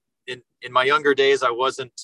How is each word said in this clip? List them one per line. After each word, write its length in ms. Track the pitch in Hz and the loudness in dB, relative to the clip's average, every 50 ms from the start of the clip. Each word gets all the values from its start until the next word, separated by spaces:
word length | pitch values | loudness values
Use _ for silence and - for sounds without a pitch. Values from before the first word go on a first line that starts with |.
| _ _ _ _ _ | _ _ _ _ _
in, 160 | - 127 123 _ _ _ _ | -14 -14 -14 _ _ _ _
in 100 | - 123 | -18 -2
my 120 | 123 127 127 | -2 0 2
younger 320 | 135 147 151 147 143 139 | 2 0 2 2 2 2
days. 260 | 135 135 139 139 131 | 4 4 2 2 2
I 80 | 131 123 | 0 -2
wasn't, 440 | 117 117 131 131 127 - 127 123 _ - | -2 0 -2 -2 -2 -6 -12 -14 _ -20